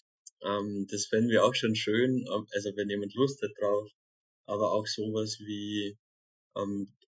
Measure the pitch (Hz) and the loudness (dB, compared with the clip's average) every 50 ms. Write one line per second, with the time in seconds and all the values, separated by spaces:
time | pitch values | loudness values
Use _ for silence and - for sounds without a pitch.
0 | - _ _ _ - - _ - - 98 101 104 101 104 104 101 98 98 - 104 | -20 _ _ _ -20 -20 _ -10 -4 -2 -2 -2 -2 -2 -4 -4 -4 -4 -4 -4
1 | - - - 110 113 120 113 101 92 113 127 - - 113 110 110 - - 107 117 | -4 2 2 4 4 6 6 6 6 6 4 4 0 0 0 0 0 2 4 4
2 | 123 131 131 127 - - 90 107 107 - - 101 98 104 101 104 104 101 101 104 | 4 4 4 2 0 -2 -4 -6 -4 -4 -4 -4 -4 -4 -4 -4 -2 -2 -2 -4
3 | 101 101 104 113 135 143 139 - - 101 - - 104 101 101 104 107 107 _ _ | -4 -4 0 2 0 0 0 -2 -6 -6 -4 -2 0 2 2 0 -2 -4 _ _
4 | _ _ _ _ _ _ _ _ _ - 104 104 107 92 85 107 107 - - - | _ _ _ _ _ _ _ _ _ -6 -2 0 2 2 2 0 0 -2 -4 -4
5 | 107 107 107 110 110 110 - - 107 104 104 104 104 104 104 104 104 101 101 _ | -4 -2 0 -2 -2 -2 -4 -10 -8 -8 -8 -6 -6 -4 -4 -4 -4 -4 -8 _
6 | _ _ _ _ _ _ _ _ _ _ - 101 101 98 101 101 101 98 _ _ | _ _ _ _ _ _ _ _ _ _ -6 -4 -4 -2 -2 -4 -4 -6 _ _
7 | _ | _